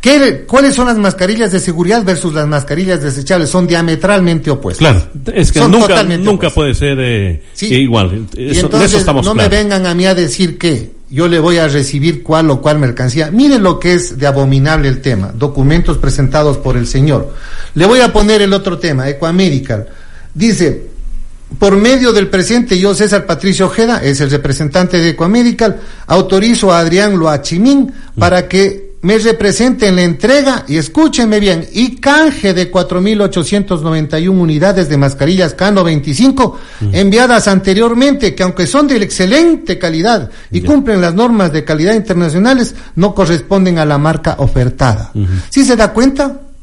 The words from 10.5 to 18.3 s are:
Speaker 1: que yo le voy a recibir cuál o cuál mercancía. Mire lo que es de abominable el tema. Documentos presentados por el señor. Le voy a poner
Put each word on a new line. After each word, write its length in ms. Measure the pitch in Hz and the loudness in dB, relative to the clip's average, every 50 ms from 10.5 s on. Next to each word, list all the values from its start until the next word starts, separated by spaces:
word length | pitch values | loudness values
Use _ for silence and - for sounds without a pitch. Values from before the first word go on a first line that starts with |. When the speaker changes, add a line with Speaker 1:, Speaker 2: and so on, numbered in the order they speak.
| 143 - | -2 -2
Speaker 1:
que 400 | - 170 151 110 - - - - - - | -2 -2 -2 -2 -6 -10 -16 -18 -18 -8
yo 180 | 135 131 170 175 | -4 -2 0 2
le 120 | 170 165 | 2 2
voy 180 | 151 175 175 170 | 2 2 2 2
a 100 | 160 151 | 0 0
recibir 560 | 139 147 135 - - 139 135 170 156 139 - | 0 -2 -2 -2 -4 -2 -2 -2 -2 -4 -4
cuál 260 | - 156 160 165 156 | -2 0 2 2 2
o 100 | 139 131 | 0 0
cuál 180 | - 151 151 151 | 0 0 0 2
mercancía. 500 | 143 123 120 123 127 127 117 156 156 151 | 0 -2 -2 -2 -4 -2 -2 -2 -4 0
Mire 280 | 170 226 277 294 277 240 | 2 2 2 4 2 2
lo 200 | 202 185 165 - | 2 2 0 0
que 140 | - 175 180 | 0 0 0
es 240 | 175 175 - - - | 0 0 -4 -6 -2
de 80 | 143 143 | -2 0
abominable 640 | 135 135 139 135 135 135 135 151 156 156 147 139 | 0 2 0 2 2 2 2 2 2 2 2 0
el 120 | 131 135 | -2 -2
tema. 300 | - 139 123 101 95 98 95 | -2 -2 -2 -2 -4 -6 -4
Documentos 640 | 110 135 143 139 139 131 135 156 170 - - 160 131 | -4 -4 -4 0 0 2 2 4 2 2 2 0 0
presentados 600 | - 139 135 - 139 131 - 156 151 147 131 113 | 0 0 0 0 0 0 2 2 2 2 0 -2
por 180 | - 131 123 | -2 -2 -2
el 120 | 123 120 117 | -2 -2 -2
señor. 460 | - 135 135 156 139 - - - - - - - - - - - - | 0 0 2 2 2 0 -2 -6 -10 -12 -10 -8 -8 -8 -8 -6 -2
Le 100 | - 165 | 2 2
voy 140 | 196 240 254 | 4 4 4
a 120 | 254 226 | 4 4
poner 300 | 170 214 208 208 | 4 2 4 4